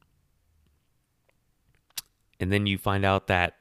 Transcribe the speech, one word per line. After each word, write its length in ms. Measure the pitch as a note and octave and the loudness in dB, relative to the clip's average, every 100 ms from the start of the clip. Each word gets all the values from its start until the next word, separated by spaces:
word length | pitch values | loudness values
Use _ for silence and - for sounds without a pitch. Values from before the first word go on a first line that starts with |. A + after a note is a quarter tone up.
| _ _ _ _ _ _ _ _ _ _ _ _ _ _ _ _ _ _ _ - - _ _ - | _ _ _ _ _ _ _ _ _ _ _ _ _ _ _ _ _ _ _ -18 -18 _ _ -6
And 120 | F#2 | 0
then 160 | G2+ G2+ | 0 0
you 100 | G2 | -2
find 260 | G#2 G2 | -2 0
out 240 | G2 F#2+ - | 2 0 0
that 280 | F2+ F2 - | 0 0 -4